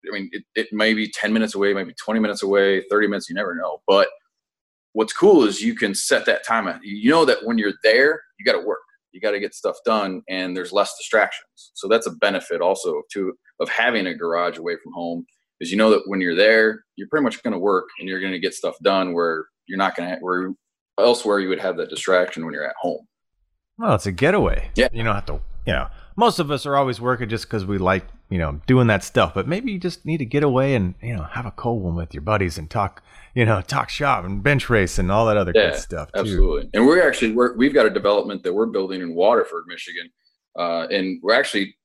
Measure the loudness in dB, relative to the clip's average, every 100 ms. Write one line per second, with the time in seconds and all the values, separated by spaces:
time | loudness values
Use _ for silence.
0 | -10 -10 -8 -12 -8 -6 -4 0 2 2
1 | -2 -4 0 0 0 0 0 0 -4 -10
2 | -4 0 0 -2 2 4 4 2 2 2
3 | 2 -2 -6 -6 -6 -6 -8 -8 2 4
4 | 4 -2 _ _ _ _ _ _ _ -4
5 | -2 4 6 8 6 2 -4 -2 -2 -2
6 | 0 0 2 -2 0 -2 -2 -8 -10 -2
7 | 2 4 4 2 0 -2 -2 0 2 4
8 | 4 0 _ _ -2 0 -2 -6 _ _
9 | _ -6 -4 -2 -6 -6 -6 -4 0 0
10 | 0 -6 -8 -6 -6 -6 -2 0 0 -4
11 | -2 0 0 -2 _ _ -20 -14 0 0
12 | 0 -2 -2 -2 -4 -2 0 0 -2 -6
13 | -8 -6 -6 -8 _ _ -6 -2 0 0
14 | -4 -6 -4 -2 -2 -4 -8 -8 -10 -12
15 | -8 -8 -12 _ _ _ -6 2 4 4
16 | 2 -4 -2 4 4 6 4 0 _ -16
17 | -4 -2 -2 -2 -6 -2 0 0 -2 -14
18 | -10 -8 -6 -4 -6 -4 -8 -2 0 2
19 | 0 0 -2 -2 -8 _ _ -2 -2 -2
20 | -8 -8 -4 -4 -4 -10 _ _ _ 2
21 | 2 4 2 0 0 -2 -4 -4 -8 -6
22 | 0 2 2 -4 -10 -8 -8 -6 -6 -6
23 | _ _ _ _ _ _ _ -8 -2 0
24 | -2 0 0 2 2 0 -2 0 0 0
25 | -2 -2 -4 -8 -8 -8 -2 -2 -4 -12
26 | -14 2 2 2 -2 -2 0 0 2 0
27 | -2 -2 -2 -6 -4 -6 -2 0 2 0
28 | -2 -20 _ -4 -2 -6 2 4 6 2
29 | 0 2 2 0 -2 -4 -4 -6 -6 -8
30 | -6 -6 -2 0 2 2 2 2 0 -4
31 | -10 -8 -8 -10 -10 -8 -4 -4 -4 -6
32 | -6 -8 -2 0 0 -4 -6 -4 -4 -6
33 | _ -20 -8 0 2 2 0 -4 -2 -4
34 | 0 0 -2 -2 0 0 2 2 2 2
35 | 2 2 4 2 4 4 4 0 -8 -10
36 | -8 -4 -2 4 4 4 -2 4 6 6
37 | 4 2 0 2 0 2 2 4 4 2
38 | 2 2 0 -6 -2 0 0 0 -4 -6
39 | -6 2 4 4 2 -6 -12 -14 -12 -14
40 | -14 _ _ _ _ -6 -4 -2 -2 -2
41 | -2 -4 0 2 2 -2 -4 _